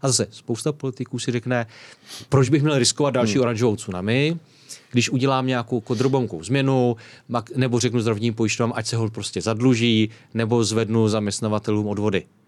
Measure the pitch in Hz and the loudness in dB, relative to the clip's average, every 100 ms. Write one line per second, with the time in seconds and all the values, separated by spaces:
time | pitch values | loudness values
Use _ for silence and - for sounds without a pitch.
0 | 139 123 - - - 113 156 147 135 123 | -2 0 -2 -8 -8 -6 -4 -6 -8 -8
1 | 135 120 - 120 123 123 110 - - - | -8 -8 -4 -4 -2 -4 -4 -12 -20 -20
2 | - - - 135 123 151 151 139 120 - | -20 -18 0 2 4 2 4 2 2 0
3 | 143 123 113 117 120 107 120 101 - 90 | 0 2 2 2 0 2 0 0 -4 -6
4 | 101 127 151 165 _ _ - - - 120 | -2 0 0 -2 _ _ -20 -20 -2 0
5 | - 127 135 131 131 123 113 123 - 113 | 0 2 2 2 0 -2 -2 -4 -2 0
6 | 131 131 117 82 87 139 135 131 123 113 | 2 0 -2 -6 -2 0 2 2 2 -2
7 | - - - 120 110 127 127 117 120 120 | -8 -18 -6 -6 -4 -2 0 2 0 0
8 | 110 107 117 110 110 - 117 120 110 113 | 0 0 -2 0 -2 0 -2 -2 -4 -4
9 | 110 110 98 95 110 110 131 117 120 110 | -4 -6 -8 -4 -2 2 2 4 4 4
10 | 107 - _ 113 110 120 104 110 107 113 | 2 -2 _ -4 0 2 2 0 0 2
11 | 110 107 104 - 110 107 110 107 107 101 | 2 2 -2 -2 -2 -2 0 -2 -2 -2
12 | 107 95 - _ | 0 -2 -4 _